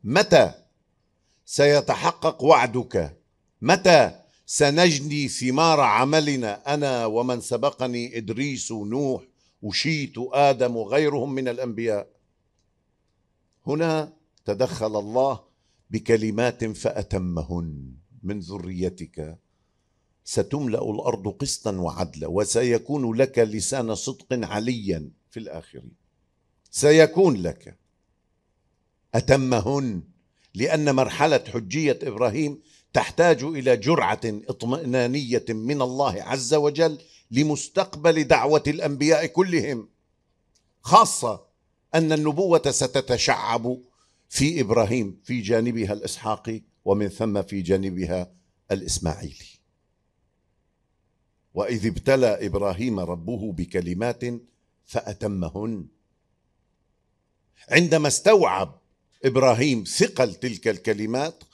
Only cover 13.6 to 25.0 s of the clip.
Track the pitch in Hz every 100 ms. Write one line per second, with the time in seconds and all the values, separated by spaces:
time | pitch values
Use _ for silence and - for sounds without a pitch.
13.6 | - 151 165 160 151 _ _ _ - 101
14.6 | - 151 110 107 104 120 135 120 _ _
15.6 | _ _ _ 110 - 113 110 107 120 113
16.6 | 113 101 113 - 98 98 90 82 71 87
17.6 | 85 73 67 65 _ 123 92 104 82 98
18.6 | 90 90 92 90 80 - 78 82 _ _
19.6 | _ _ _ _ _ _ - - - 143
20.6 | 131 107 110 107 127 110 98 95 135 -
21.6 | 110 95 85 85 87 76 78 90 107 117
22.6 | 123 117 - 147 120 113 131 120 110 107
23.6 | - 135 113 107 - 131 - 127 101 107
24.6 | 113 120 98 82